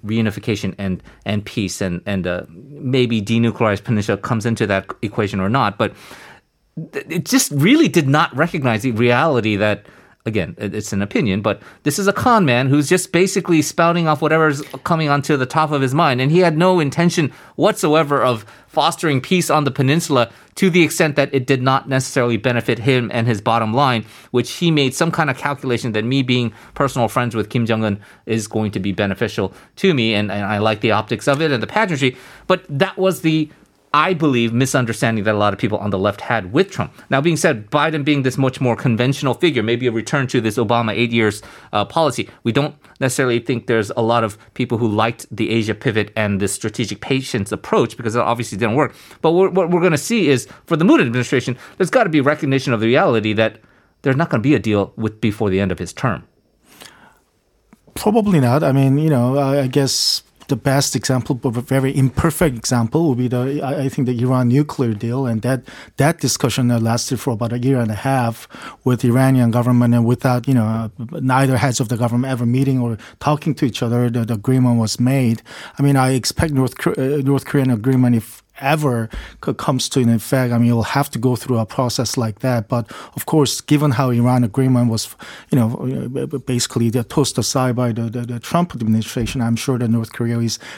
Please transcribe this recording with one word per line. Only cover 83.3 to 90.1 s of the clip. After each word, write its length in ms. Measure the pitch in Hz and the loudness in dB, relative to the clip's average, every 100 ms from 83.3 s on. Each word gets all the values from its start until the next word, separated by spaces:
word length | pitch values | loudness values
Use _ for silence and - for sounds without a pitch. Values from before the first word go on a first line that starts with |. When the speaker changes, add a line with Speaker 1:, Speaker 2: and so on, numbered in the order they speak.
| 160 139 - | 2 2 -2
Speaker 2:
given 320 | - 147 151 | 0 2 2
how 180 | 113 131 | 2 0
Iran 340 | 120 123 127 | 2 2 2
agreement 460 | 120 117 131 127 120 | 0 0 2 2 2
was, 260 | 110 - - - - - | -2 -6 -14 -20 -14 -2
you 80 | 139 | 0
know, 500 | 113 123 127 135 123 | 2 -2 -6 -6 -6
b-, 180 | 131 131 | -6 -6
b-, 120 | 135 | -6
basically 520 | 120 123 - 123 117 | -4 -4 -2 0 0
the 140 | 120 | 0
tossed 340 | 113 - 127 - | -2 0 0 0
aside 360 | 110 139 127 120 | -2 0 0 0
by 160 | 123 | -2
the, 100 | 113 | -2
the, 180 | 117 120 | -4 -4
the 200 | 117 120 | -6 -10
Trump 340 | - 170 175 | -4 -2 -2
administration, 640 | 123 113 110 107 - 113 131 | -2 0 0 0 -4 -4 -2
I'm 160 | 117 117 | -2 -2
sure 220 | - 123 | -2 -2
that 100 | 120 | 0
North 240 | 117 113 | 0 -2